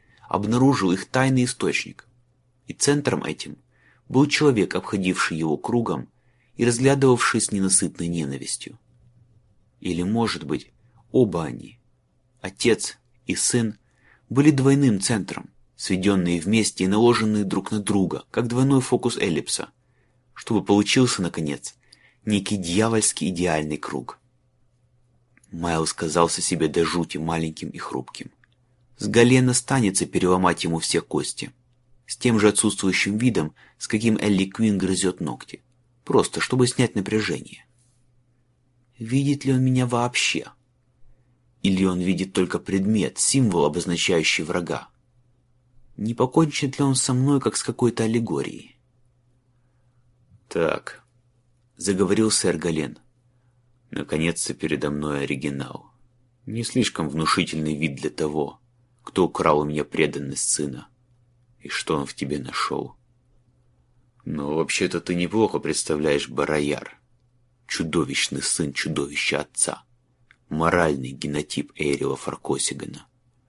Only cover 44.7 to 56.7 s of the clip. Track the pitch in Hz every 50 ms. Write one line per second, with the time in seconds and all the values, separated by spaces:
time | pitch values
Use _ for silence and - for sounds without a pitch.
44.7 | 73 - - _ _ _ _ _ _ _ _ _ _ _ _ _ _ _ _ _
45.7 | _ - - - - - 104 113 117 - 135 127 - 160 165 147 - - 147 135
46.7 | - - 143 139 131 127 - - 127 127 131 143 143 131 - 110 - - - -
47.7 | - - 123 117 117 - 113 110 113 117 113 101 78 69 - - - - - -
48.7 | _ _ _ _ _ _ _ _ _ _ _ _ _ _ _ _ _ _ _ _
49.7 | _ _ _ _ _ _ _ _ _ _ _ _ - _ _ _ - 87 82 76
50.7 | - - - - - - _ _ _ _ _ _ _ _ _ _ _ _ _ _
51.7 | _ - 87 101 95 92 98 90 104 110 110 107 - - - 90 80 80 82 85
52.7 | 80 78 71 60 57 - _ _ _ _ _ _ _ _ _ _ _ _ _ _
53.7 | _ _ _ - - - 71 - 76 78 82 85 82 - - - 71 - 101 82
54.7 | 76 67 76 73 73 73 76 76 71 69 69 69 71 67 76 73 71 69 67 65
55.7 | - - - _ _ _ _ _ _ _ _ _ _ _ - 107 107 117 113 -